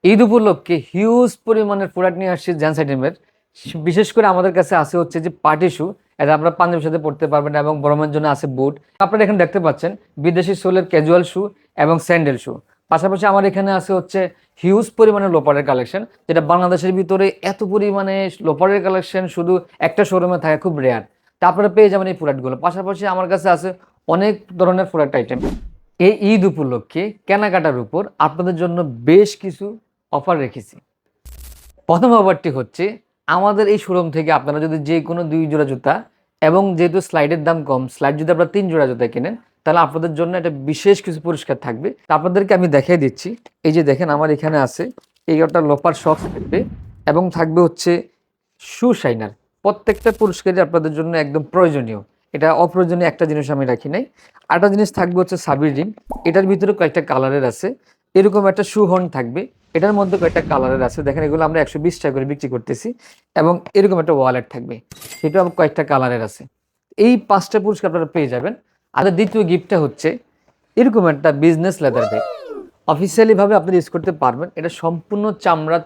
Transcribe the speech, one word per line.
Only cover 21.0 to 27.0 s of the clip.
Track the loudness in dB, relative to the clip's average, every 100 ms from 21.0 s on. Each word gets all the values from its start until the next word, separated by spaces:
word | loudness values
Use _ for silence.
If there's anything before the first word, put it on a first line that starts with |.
| -8 _ _ _
তা | 0
আপনারা | 2 2
পেয়ে | 6 4
যাবেন | 4 -2
এই |
প্রোডাক্টগুলো। | -4 -4 -4 -6 -4
পাশাপাশি | -4 -4 -8 -6 -4
আমার | -4 -2
কাছে | -2 2
আছে | 0 0 -12 _ _ -2
অনেক | 0 2 -2 _ 0
ধরনের | 2 2 -2
প্রোডাক্ট | -2 0 -2
আইটেম। | -4 -6 -6 -8 -14 -20 _ _
এই | 2 4 2
ঈদ | 2 2
উপলক্ষে | 0 -4 -4 -6 -8